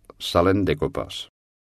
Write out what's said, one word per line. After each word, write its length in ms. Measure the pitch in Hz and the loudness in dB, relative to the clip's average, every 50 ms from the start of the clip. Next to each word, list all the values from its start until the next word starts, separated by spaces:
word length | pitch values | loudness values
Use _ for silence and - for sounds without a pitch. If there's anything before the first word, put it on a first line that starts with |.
| _ - - - | _ -20 -18 -12
salen 460 | - - - 87 87 95 95 101 92 | -8 0 2 4 4 4 4 2 2
de 100 | 80 76 | 0 0
copas. 540 | 73 69 65 - - - - - - - - _ _ _ _ _ _ _ _ _ | 0 -2 -4 -4 -6 -8 -8 -10 -14 -16 -18 _ _ _ _ _ _ _ _ _